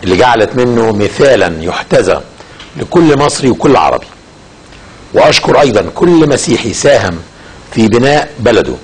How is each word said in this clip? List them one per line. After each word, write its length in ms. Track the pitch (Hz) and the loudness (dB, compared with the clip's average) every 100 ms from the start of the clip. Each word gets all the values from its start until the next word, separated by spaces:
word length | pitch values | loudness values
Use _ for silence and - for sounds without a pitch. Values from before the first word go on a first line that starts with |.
اللي 120 | 92 92 | -2 0
جعلت 400 | 123 117 101 127 | 2 2 0 0
منه 360 | 123 117 113 | 0 0 0
مثالاً 720 | 104 101 - 139 117 90 80 | 0 -4 0 2 2 0 -4
يحتذى 560 | 82 - - 147 95 78 - - - - - 147 | -8 -8 -2 0 0 -2 -6 -20 -20 -20 -20 -14
لكل 420 | - 175 165 139 | -2 0 2 2
مصري 320 | 143 - 139 | 0 0 -2
وكل 260 | 107 147 120 | 0 2 2
عربي، 300 | 76 64 - - - - - - - - - - - | 2 0 -2 -20 -20 -20 -20 -20 -20 -20 -20 -20 -4
وأشكر 460 | - 127 - - 123 | 0 2 2 0 2
أيضاً 260 | 143 104 92 | 2 0 -4
كل 340 | - 170 170 151 | -2 2 2 2
مسيحي 440 | 127 - 127 117 | 0 -2 -4 -4
ساهم 460 | 90 143 131 101 85 82 - - - - | -2 2 2 0 -8 -14 -20 -20 -20 -10
في 160 | - 110 | -2 0
بناء 420 | 117 135 147 - - | 2 2 0 -2 -4
بلده 360 | 110 110 67 64 | 0 0 0 -8